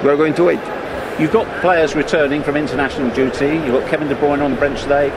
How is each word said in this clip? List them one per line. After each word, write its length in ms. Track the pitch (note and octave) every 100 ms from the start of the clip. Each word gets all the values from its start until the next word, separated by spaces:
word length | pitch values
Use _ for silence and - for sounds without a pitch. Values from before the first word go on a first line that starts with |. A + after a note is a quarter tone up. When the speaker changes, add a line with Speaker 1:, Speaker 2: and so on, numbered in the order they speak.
Speaker 1:
we're 120 | C3+ C#3+
going 180 | D#3
to 100 | C#3+
wait. 160 | F3 C#3+ - - - - - -
Speaker 2:
You've 140 | D#3
got 140 | A3 G#3+ -
players 360 | F3+ E3+ D#3 D#3
returning 460 | C#3 E3+ C#3+ D3
from 120 | D3 D3
international 540 | D3+ B2+ C3+ - B2+
duty. 360 | C3+ C3 - C#3
You've 340 | D#3+ D3+ B2+
got 80 | -
Kevin 160 | D3+ D3+
De 80 |
Bruyne 260 | C3 D3 C#3+
on 120 | C#3+
the 60 | A#2+
bench 220 | C#3+ B2
today. 280 | C#3 C#3+ C#3